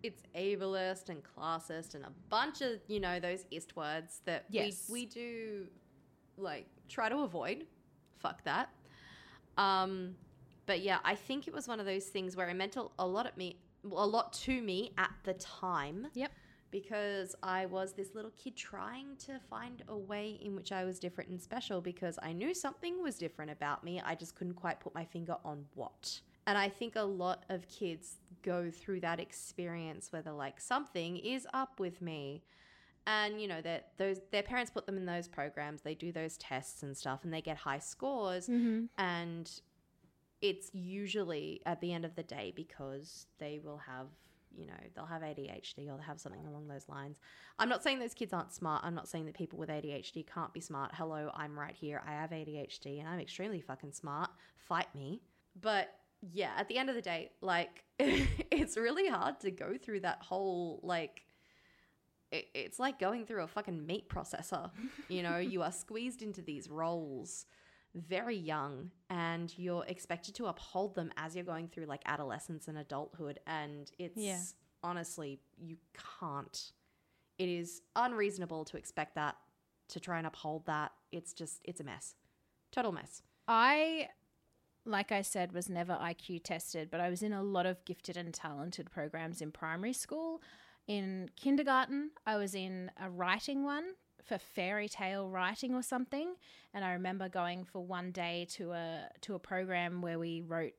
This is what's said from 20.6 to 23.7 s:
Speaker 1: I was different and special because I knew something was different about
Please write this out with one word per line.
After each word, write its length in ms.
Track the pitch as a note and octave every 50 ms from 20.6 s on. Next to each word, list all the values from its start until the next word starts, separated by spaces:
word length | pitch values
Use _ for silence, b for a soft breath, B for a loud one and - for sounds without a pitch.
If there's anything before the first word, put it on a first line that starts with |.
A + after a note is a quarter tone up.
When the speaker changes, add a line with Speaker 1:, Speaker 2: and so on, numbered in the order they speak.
| F#3 -
Speaker 1:
I 140 | G3 F#3+ F#3
was 140 | F#3 F#3 F3+
different 300 | - F3+ F3+ - - -
and 120 | F3+ F3+
special 400 | - - - B3 B3 - G3+ F3+
because 360 | F3 F3+ F3 - F#3 E3+ D#3+ - -
I 80 | D#3
knew 220 | E3 F3 G#3+ D#4 F4+
something 500 | F4 - C#4 - - - E4+ F4 F#4 F4
was 140 | D4 -
different 340 | - E3+ D#3+ - - D3+ D3+
about 320 | D3+ - D3 C#3+